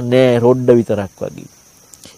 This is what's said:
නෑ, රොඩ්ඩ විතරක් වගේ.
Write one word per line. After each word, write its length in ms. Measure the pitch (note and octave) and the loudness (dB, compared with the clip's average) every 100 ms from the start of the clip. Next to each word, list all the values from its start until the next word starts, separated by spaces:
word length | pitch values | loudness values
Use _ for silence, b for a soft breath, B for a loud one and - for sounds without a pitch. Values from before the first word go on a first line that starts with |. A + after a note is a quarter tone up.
නෑ, 380 | A#2+ B2+ B2+ A#2+ | 0 2 2 2
රොඩ්ඩ 300 | A#2+ B2+ B2 | 0 0 2
විතරක් 420 | A#2+ A2+ G2+ F#2+ - | 0 0 -6 -8 -12
වගේ. 340 | G2 F2 E2+ _ _ _ _ b b | -14 -14 -20 _ _ _ _ b b